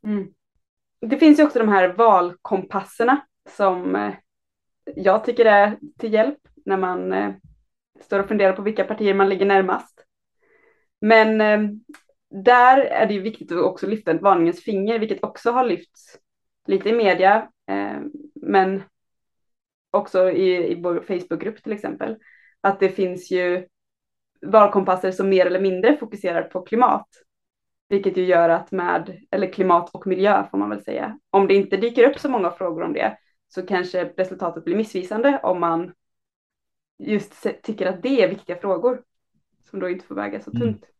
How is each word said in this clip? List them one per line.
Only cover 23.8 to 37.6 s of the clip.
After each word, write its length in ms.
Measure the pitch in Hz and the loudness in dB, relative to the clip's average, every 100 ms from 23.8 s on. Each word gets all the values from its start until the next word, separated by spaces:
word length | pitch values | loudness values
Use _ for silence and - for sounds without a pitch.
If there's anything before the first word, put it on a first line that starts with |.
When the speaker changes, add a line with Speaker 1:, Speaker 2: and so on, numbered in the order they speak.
| _ _ _ _ _ _ - | _ _ _ _ _ _ 2
Speaker 1:
valkompasser 640 | 214 208 208 190 185 190 | 4 6 2 0 -2 -2
som 180 | 185 196 | -2 0
mer 180 | 190 180 | 2 2
eller 140 | 180 | 2
mindre 360 | 196 185 220 294 | -2 0 2 2
fokuserar 460 | 220 208 185 170 | -2 -8 -6 -4
på 200 | 165 185 | -6 -10
klimat, 460 | 185 220 247 - - _ _ _ _ _ _ _ _ | -6 0 2 0 -6 _ _ _ _ _ _ _ _
vilket 280 | 202 196 185 | -2 -2 -2
ju 80 | |
gör 240 | 180 180 170 | 2 4 4
att 220 | 170 180 | 2 -2
med, 460 | 190 175 170 165 185 _ | -6 -2 -4 -4 -18 _
eller 220 | 190 185 | -4 -4
klimat 380 | 196 185 175 175 | -2 2 2 0
och 120 | - - | -10 -6
miljö 380 | 185 196 202 202 | 0 2 2 0
får 80 | 196 | -4
man 120 | - | -4
väl 120 | 208 | -6
säga, 340 | - - 214 - _ | -8 -8 -8 -12 _
om 160 | 196 196 | 0 4
det 60 | |
inte 220 | 196 196 196 | 2 2 -2
dyker 320 | 226 240 240 | -2 4 4
upp 80 | 294 | 2
så 100 | 285 | -6
många 220 | 247 175 | -2 -4
frågor 320 | - 185 165 | -4 -8 -6
om 100 | - | -6
det, 240 | - - - _ _ _ | -4 -4 -6 _ _ _
så 180 | - 185 | -14 -6
kanske 380 | 190 180 180 | -4 -4 -6
resultatet 600 | 175 - 185 185 180 165 | -6 -4 -6 -4 -8 -8
blir 120 | 165 190 | -6 -4
missvisande 640 | 220 190 180 214 262 277 | -4 -6 -8 0 0 0
om 180 | - 180 | -2 -2
man 320 | 170 165 185 - _ _ _ _ _ _ _ _ _ _ | -2 -2 -6 -14 _ _ _ _ _ _ _ _ _ _
just 360 | 202 208 202 | -4 -4 -4
se-, 180 | - 214 - | -8 -8 -8